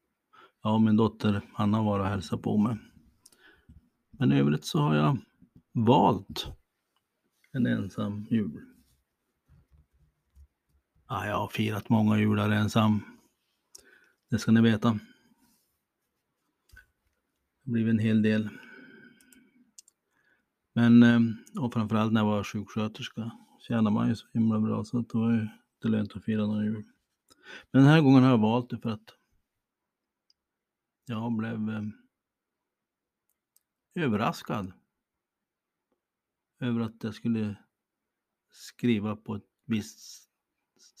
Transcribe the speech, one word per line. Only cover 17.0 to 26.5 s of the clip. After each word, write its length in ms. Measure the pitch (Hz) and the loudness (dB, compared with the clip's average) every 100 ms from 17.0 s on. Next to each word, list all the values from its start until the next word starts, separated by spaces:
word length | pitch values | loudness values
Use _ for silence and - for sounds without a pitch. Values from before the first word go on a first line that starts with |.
| _ _ _ _ _ _ | _ _ _ _ _ _
Det 80 | - | -6
blev 180 | 117 110 | -2 0
en 100 | 110 | 0
hel 220 | 113 110 | 2 2
del. 280 | 107 107 107 - - - - - - _ _ - _ _ _ - - _ _ _ _ _ _ _ _ | 2 0 -2 -10 -20 -20 -20 -20 -20 _ _ -20 _ _ _ -20 -20 _ _ _ _ _ _ _ _
Men, 300 | - 117 120 | 0 6 8
ehm, 340 | 120 120 117 110 - 202 | 8 6 2 -2 -12 -8
och 140 | 120 | -6
framförallt 400 | 120 107 107 110 | -4 -4 -2 0
när 80 | 110 | 0
jag 40 | 107 | 0
var 180 | 104 | -2
sjuksköterska 880 | 98 107 98 - 107 110 117 - 113 - _ _ | -6 -10 -10 -8 -8 -10 -16 -12 -14 -14 _ _
tjänade 340 | - 117 107 | -6 -2 0
man 160 | 110 120 | 0 -2
ju 60 | 113 | -4
så 120 | - | -6
himla 260 | 117 113 107 | -2 0 0
bra, 260 | 110 107 107 | -2 -4 -4
så 140 | 120 | -6
att 100 | 117 | -4
det 80 | 117 | -2
var 140 | 113 | 0
ju 100 | 113 | 0
inte 460 | 107 - _ _ 113 | -2 -10 _ _ -4
lönt 280 | 110 101 98 | -2 -4 -8
att 80 | |
fira 220 | - 107 | -6 -4
någon 200 | 104 | -2